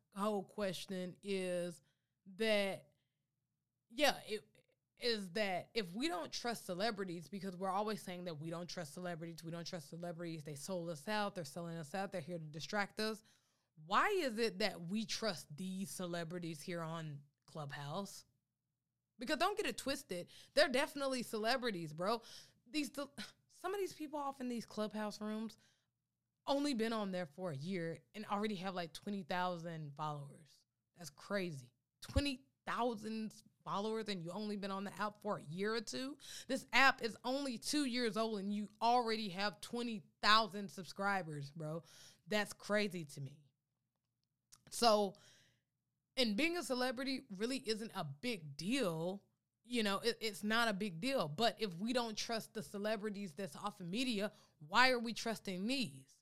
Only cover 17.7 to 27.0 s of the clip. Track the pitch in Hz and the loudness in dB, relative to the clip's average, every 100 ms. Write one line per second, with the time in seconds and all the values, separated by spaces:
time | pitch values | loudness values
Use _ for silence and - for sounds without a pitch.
17.7 | 139 143 175 202 - - _ _ _ _ | -6 -4 -4 -4 -10 -18 _ _ _ _
18.7 | _ _ _ _ - 247 302 370 427 330 | _ _ _ _ -10 0 4 4 4 0
19.7 | - 262 294 - 180 160 - - 269 320 | 0 -2 -2 -2 -8 -8 -14 0 6 6
20.7 | 247 285 285 269 254 - 220 214 262 240 | 6 2 0 0 0 -2 0 2 2 2
21.7 | 180 160 156 185 233 - - - _ - | -2 -4 -2 0 0 -2 -18 -20 _ -6
22.7 | 302 254 - 277 - - - _ - 370 | -2 -2 -4 -8 -8 -12 -14 _ -8 -4
23.7 | 403 370 - 302 294 277 269 247 240 - | -2 -2 -4 -6 -4 -4 -4 -4 -4 -6
24.7 | - 214 214 208 - 214 220 220 - _ | -4 -4 -2 -4 -4 -4 -4 -6 -10 _
25.7 | _ _ _ _ _ _ _ - 277 294 | _ _ _ _ _ _ _ 0 2 4
26.7 | 233 220 226 | 2 0 0